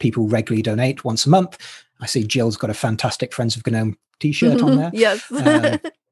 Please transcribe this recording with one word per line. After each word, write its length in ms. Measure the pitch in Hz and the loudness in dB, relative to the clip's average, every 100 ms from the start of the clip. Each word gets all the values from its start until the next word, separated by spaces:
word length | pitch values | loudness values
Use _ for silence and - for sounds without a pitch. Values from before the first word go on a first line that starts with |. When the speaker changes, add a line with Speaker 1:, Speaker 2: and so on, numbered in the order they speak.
Speaker 1:
people 260 | 117 117 107 | -2 0 0
regularly 360 | 113 - 110 | 0 0 -2
donate 420 | 110 107 127 139 | -2 0 -2 -2
once 200 | 113 110 | -4 0
a 60 | 135 | 4
month. 280 | 185 185 - - - _ - | 4 2 -6 -20 -20 _ -14
I 60 | 117 | -6
see 180 | 127 | -2
Jill's 320 | 104 131 113 101 | -2 0 0 -2
got 140 | 107 | -6
a 40 | |
fantastic 580 | - 120 110 123 - 127 | -4 -4 -2 -2 -4 -6
Friends 220 | - 117 | -4 -4
of 100 | 113 | -2
gnome 320 | 117 113 110 - _ - | -2 -2 -2 -4 _ -4
t-shirt 420 | 151 147 - 247 | -2 2 2 4
on 160 | 269 269 | 4 2
Speaker 2:
<laughs> 20 | |
Speaker 1:
there. 120 | 170 | 2
Speaker 2:
Yes. 380 | 214 214 208 - | 2 2 0 -4
Speaker 1:
Um, 480 | 269 294 311 294 302 320 - _ | 0 2 4 2 -2 -6 -14 _